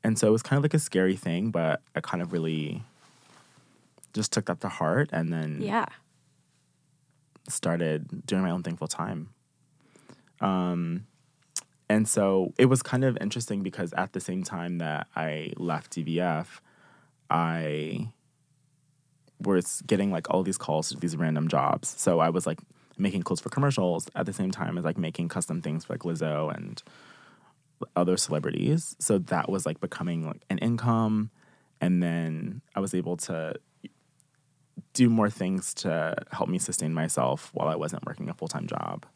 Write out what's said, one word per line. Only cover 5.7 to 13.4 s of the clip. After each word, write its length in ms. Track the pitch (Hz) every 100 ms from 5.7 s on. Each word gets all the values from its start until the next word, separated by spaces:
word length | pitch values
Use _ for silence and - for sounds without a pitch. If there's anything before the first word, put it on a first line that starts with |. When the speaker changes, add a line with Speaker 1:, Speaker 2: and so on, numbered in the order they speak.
| 220 - - _ _ _ _ _ _ _ _ _ _ _ _ _ - -
Speaker 1:
started 800 | - 87 85 80 78 76 90 -
doing 160 | 95
my 80 | 92
own 140 | 90
thing 120 | 85 82
full 120 | 78
time. 420 | - 87 95 127 _ _ _ _ _ _ - - - _ _
Um, 640 | 95 92 90 87 85 85 - _ _ _ _ - - _ _
and 180 | 107 107
so 460 | - 98 95 90 -
it 80 | 123
was 180 | 131
kind 200 | - 127
of 140 | 131 117
interesting 420 | 104 120